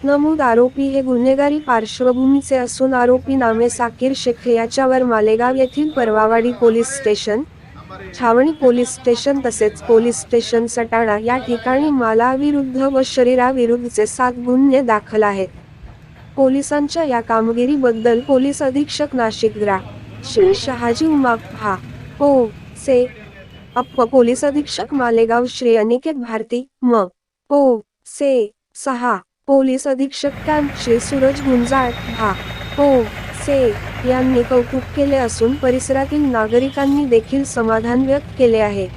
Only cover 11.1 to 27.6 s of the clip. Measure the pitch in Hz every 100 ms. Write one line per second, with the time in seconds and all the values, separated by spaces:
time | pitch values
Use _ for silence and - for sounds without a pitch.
11.1 | 208 220 254 247 233 233 262 302 277 226
12.1 | 220 240 269 294 285 269 254 269 269 262
13.1 | - 247 254 247 262 240 240 240 208 214
14.1 | - 247 247 240 254 277 262 254 214 208
15.1 | 214 208 196 185 - - - - - -
16.1 | - - - 262 269 277 294 294 330 311
17.1 | 240 226 226 226 233 247 294 254 226 226
18.1 | 233 254 262 269 285 277 262 294 - 294
19.1 | 262 226 214 220 214 208 196 - - -
20.1 | - - - 370 403 - 247 240 233 320
21.1 | 302 262 226 - - 208 185 - - -
22.1 | - 285 269 233 - - - - 254 247
23.1 | 214 208 - - - - 247 254 - 233
24.1 | 262 233 254 294 285 285 - - 285 240
25.1 | 226 226 233 247 - 247 226 214 247 320
26.1 | 294 233 220 220 240 262 _ 247 233 185
27.1 | _ _ _ _ 285